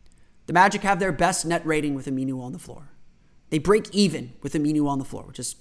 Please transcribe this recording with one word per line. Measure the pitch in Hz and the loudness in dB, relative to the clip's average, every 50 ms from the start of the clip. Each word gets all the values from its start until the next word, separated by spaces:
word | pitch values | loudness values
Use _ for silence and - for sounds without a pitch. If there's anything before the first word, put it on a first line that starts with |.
| - - - - - _ _ - _ | -20 -20 -20 -20 -20 _ _ -18 _
the | - | 2
Magic | 160 180 196 202 202 202 | 6 6 6 6 4 2
have | - 196 202 170 | 0 0 0 2
their | 196 185 | 0 -2
best | 165 - 170 185 185 - - | 2 2 2 2 2 0 -2
net | 165 175 165 170 | -2 -2 -2 0
rating | 160 156 151 147 147 139 | 0 0 0 0 -2 -4
with | 135 127 | -4 -4
Aminu | 139 131 131 131 135 131 127 | -4 -4 -4 -4 -4 -6 -6
on | 123 127 | -8 -10
the | 185 175 | -12 -14
floor. | - - - - - - - - - - - _ _ _ _ - _ - | -14 -16 -16 -16 -18 -20 -20 -20 -20 -20 -20 _ _ _ _ -20 _ -4
They | 160 156 | -4 0
break | 143 180 208 220 202 - - | 4 4 4 4 2 0 2
even | 202 202 165 156 127 123 123 - - | 2 2 2 2 -2 -8 -12 -14 -10
with | - 139 | -8 -4
Aminu | - 156 147 151 156 151 147 143 | -2 0 0 2 2 2 2 0
on | 139 135 | 0 -2
the | 131 | -4
floor, | - - 98 | -6 -10 -12
which | - - 120 - | -12 -12 -12 -10
is | 123 - - - | -10 -10 -10 -8